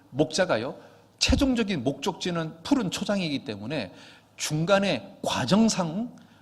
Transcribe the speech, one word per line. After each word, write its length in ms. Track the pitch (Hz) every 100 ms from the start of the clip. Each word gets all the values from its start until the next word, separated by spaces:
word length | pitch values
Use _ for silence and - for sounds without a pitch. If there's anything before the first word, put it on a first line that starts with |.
| -
목자가요, 680 | 131 160 - 175 120 127 190 - - - -
최종적인 640 | - 277 277 240 202 175
목적지는 800 | 120 135 208 - 185 170 160 -
푸른 280 | - 285 185
초장이기 540 | - - 202 165 135
때문에 480 | - 101 107 151 95 - - - _ -
중간에 800 | - 151 165 196 202 131 - -
과정상 920 | - - 123 196 226 - 170 175 247 - - -